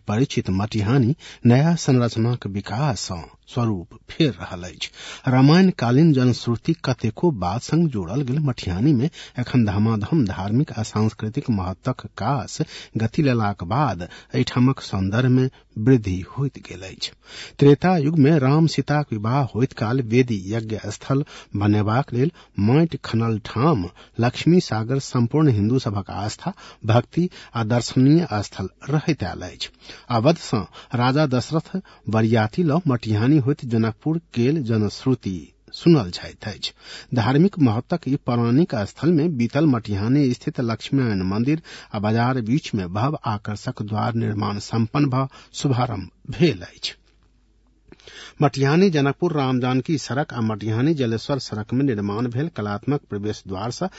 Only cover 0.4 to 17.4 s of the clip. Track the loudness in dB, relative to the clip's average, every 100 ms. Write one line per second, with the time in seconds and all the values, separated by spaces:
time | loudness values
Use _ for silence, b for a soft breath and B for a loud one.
0.4 | -2 -2 -2 -2 2 2 2 0 B B
1.4 | 4 6 4 2 2 2 2 0 -2 -2
2.4 | -4 -8 -6 -4 -2 -4 -6 -10 -12 -18
3.4 | -10 -2 -2 -2 -6 -16 -10 -2 -2 -2
4.4 | -10 -12 -12 -10 -12 -12 B B 0 4
5.4 | 6 8 6 2 2 4 6 6 4 0
6.4 | -2 -2 -2 -4 -4 -4 -4 -2 -2 0
7.4 | -2 -4 -2 0 2 0 -4 -4 -4 -2
8.4 | -2 -4 -4 0 2 2 0 -4 B B
9.4 | -2 2 2 2 2 0 0 0 0 -2
10.4 | -2 -2 -2 -4 -6 0 -2 -2 -6 -6
11.4 | -2 -2 -2 -6 -6 -6 -8 -6 -4 -4
12.4 | -4 -6 -8 B B -4 -2 0 2 2
13.4 | 0 -2 -2 0 0 -2 -8 -14 -6 -2
14.4 | -2 2 2 2 -4 -2 0 0 2 4
15.4 | 2 -4 b -2 2 4 2 -4 -6 -6
16.4 | -6 -6 -14 -14 -14 -10 -12 -12 B B